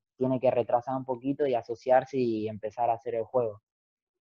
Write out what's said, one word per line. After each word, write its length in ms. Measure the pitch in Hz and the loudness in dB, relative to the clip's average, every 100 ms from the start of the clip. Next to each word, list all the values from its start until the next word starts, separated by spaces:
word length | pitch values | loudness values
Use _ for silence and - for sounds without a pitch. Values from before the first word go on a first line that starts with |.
| _ - | _ -4
tiene 240 | 127 127 | -2 2
que 120 | 127 | 2
retrasar 440 | 123 113 120 131 131 | 2 0 -2 0 -6
un 80 | |
poquito 420 | 131 120 135 139 143 | -4 -6 -4 -2 0
y 80 | 117 | 0
asociarse 640 | - 113 127 127 127 135 | -4 -6 4 4 4 0
y 300 | 120 110 107 | 0 0 -4
empezar 420 | 107 107 - 120 | -6 -8 0 0
a 40 | |
hacer 220 | 113 120 113 | 0 -2 -4
el 80 | |
juego. 380 | 110 127 113 104 _ _ _ _ _ _ | -2 -2 -2 -6 _ _ _ _ _ _